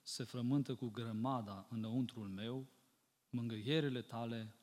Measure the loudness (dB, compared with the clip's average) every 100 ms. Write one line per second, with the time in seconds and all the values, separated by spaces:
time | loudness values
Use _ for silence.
0 | -10 -6 -4 0 4 4 4 0 -2 -2
1 | -2 0 2 2 0 -6 -4 -4 0 2
2 | 2 -2 -6 -4 -4 -4 -6 -16 _ _
3 | _ _ _ -2 0 0 4 4 4 0
4 | -4 -4 -2 -4 -6 -10